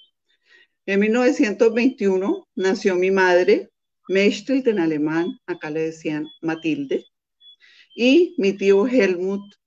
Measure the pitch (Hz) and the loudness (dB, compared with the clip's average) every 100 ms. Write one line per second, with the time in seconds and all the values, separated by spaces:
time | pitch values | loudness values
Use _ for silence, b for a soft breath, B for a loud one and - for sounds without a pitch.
0 | _ _ _ b b b b _ - 196 | _ _ _ b b b b _ -4 0
1 | 214 233 247 277 226 196 226 220 247 - | 2 2 2 2 -2 2 2 2 0 0
2 | 196 190 196 381 - - 190 - 202 180 | 0 0 -2 -4 -8 -4 -2 0 0 0
3 | 185 190 185 175 180 208 196 _ _ _ | 0 2 4 4 4 2 -2 _ _ _
4 | - 190 202 - - 269 254 208 165 151 | -4 0 0 0 -2 -2 0 0 -2 -2
5 | 151 160 175 - - 170 156 156 160 160 | -2 -2 -4 -8 -12 -10 -8 -6 -6 -6
6 | 160 151 156 - 160 160 160 143 135 - | -8 -6 -8 -8 -8 -6 -4 -6 -4 -6
7 | - _ _ _ _ _ b b b - | -6 _ _ _ _ _ b b b -2
8 | 240 311 359 - 196 190 196 196 240 254 | 2 4 2 0 -2 0 2 2 2 2
9 | 196 175 185 196 202 _ | 0 0 -4 -6 -8 _